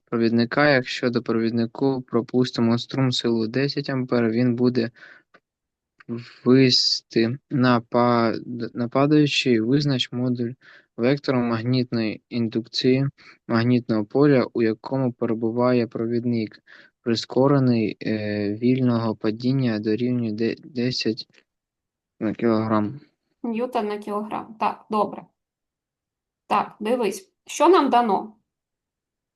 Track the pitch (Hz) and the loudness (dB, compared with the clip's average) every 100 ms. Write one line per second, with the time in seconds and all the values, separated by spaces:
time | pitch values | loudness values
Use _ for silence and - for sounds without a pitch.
0 | _ 120 113 117 117 - 147 139 123 - | _ 0 2 2 2 2 4 2 0 -4
1 | 127 120 113 113 113 117 117 - 139 131 | -2 -2 -2 -2 -2 -2 -4 -2 -2 -2
2 | 127 123 113 127 127 - 117 117 - 139 | -2 -4 -2 0 0 0 0 0 -2 -2
3 | 131 127 120 117 110 123 139 139 139 135 | 0 0 -2 -2 -2 -2 -2 -4 -4 -4
4 | 127 123 117 110 123 117 123 123 117 - | -2 0 2 2 2 2 2 2 -2 -6
5 | - - _ _ _ _ _ _ _ _ | -20 -20 _ _ _ _ _ _ _ _
6 | - 120 120 - 127 127 131 123 - - | -12 -12 -12 -4 4 6 6 4 2 -2
7 | - - 113 131 _ 147 127 120 120 123 | -4 0 0 -2 _ 0 2 2 0 0
8 | 120 120 117 - - 120 117 - 120 131 | 2 2 0 -2 -8 -10 -8 -6 -4 0
9 | 143 151 147 - 135 113 110 139 147 131 | 2 4 2 2 2 2 2 0 0 -2
10 | - 123 127 123 117 127 _ - _ - | -2 -4 -2 -2 -4 -8 _ -20 _ -2
11 | 120 143 - 131 120 117 117 131 123 120 | 0 0 0 -2 0 -2 0 0 0 -2
12 | 110 98 _ 120 113 113 110 - 131 131 | -4 -6 _ -4 -2 -4 -6 -2 2 2
13 | 139 - - - - 117 117 123 117 110 | 0 -6 -16 -18 -4 0 2 2 0 -2
14 | 101 135 147 139 110 - 113 110 - 135 | 0 2 4 4 2 0 -2 -2 -6 -4
15 | 131 120 113 113 113 117 123 123 117 117 | -4 -4 -4 -2 -2 0 2 2 0 -4
16 | 113 120 120 117 107 - _ - - _ | -4 -2 -2 -2 -4 -8 _ -20 -20 _
17 | - 113 - - 135 143 131 120 110 - | -4 -4 -2 2 4 4 4 2 0 -4
18 | - 110 107 104 101 107 120 127 127 117 | -4 -4 -4 -4 -4 -2 0 2 2 0
19 | 113 107 110 110 120 135 127 107 110 107 | -2 -2 -4 -2 -2 0 0 -2 -2 -2
20 | 120 123 117 104 113 - - 131 123 123 | -2 -2 -4 -2 -4 -4 -8 -6 -4 -2
21 | - 110 - _ _ _ _ _ _ _ | -4 -6 -10 _ _ _ _ _ _ _
22 | _ - 110 95 117 110 110 110 104 135 | _ -8 -6 -2 0 0 0 -2 -2 -6
23 | - _ _ _ 240 220 247 254 208 208 | -18 _ _ _ -8 -6 -4 -4 -4 -6
24 | 208 208 214 - - - 208 - - 214 | -6 -8 -6 -8 -10 -6 -6 -6 -4 -2
25 | 202 - - _ _ _ _ _ _ _ | -2 -4 -18 _ _ _ _ _ _ _
26 | _ _ _ _ - 208 - - 214 247 | _ _ _ _ -4 -2 -2 -6 -4 -2
27 | 214 - - _ - - 294 359 277 240 | -2 -4 -12 _ -14 2 6 6 6 2
28 | 240 190 220 - _ _ _ _ _ _ | 2 0 -4 -14 _ _ _ _ _ _
29 | _ _ _ | _ _ _